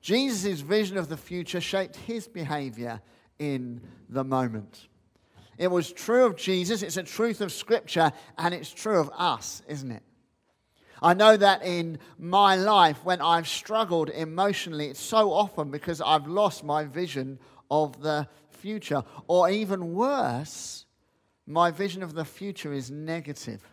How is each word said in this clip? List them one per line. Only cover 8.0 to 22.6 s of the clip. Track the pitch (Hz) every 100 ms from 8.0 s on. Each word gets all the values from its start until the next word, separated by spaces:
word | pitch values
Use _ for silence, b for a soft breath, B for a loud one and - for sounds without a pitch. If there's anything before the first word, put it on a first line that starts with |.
| 143 B B B
and | 170 175
it's | 175
true | - 214 196
of | 175 165
us, | 175 117 - - -
isn't | 143 135
it? | 117 _ _ _ _ _ _ _ B B B
I | 165
know | 185 214 214
that | 196 190
in | 185 175 165 156 B B
my | 170 190 202 190
life, | 196 208 170 139 160
when | 180
I've | 151 170 160
struggled | - - 214 214 170 156
emotionally, | 151 160 165 202 196 175 151 147
it's | 135
so | - 220 208
often | 165 202 - 147
because | 147 - 156
I've | 117 156 143
lost | 185 208 -
my | 147 147 151
vision | 139 180 135 131 135 b b b
of | 147 151 131
the | 151 151 147 b b
future. | - 196 214 - 143 120 B B
Or | 175 175
even | 202 208 190 170
worse, | 175 254 277 170 120 156 - - - - _ _ _ _ _ -
my | 156 175
vision | 151 202 180
of | 180
the | 156 156
future | - 202 -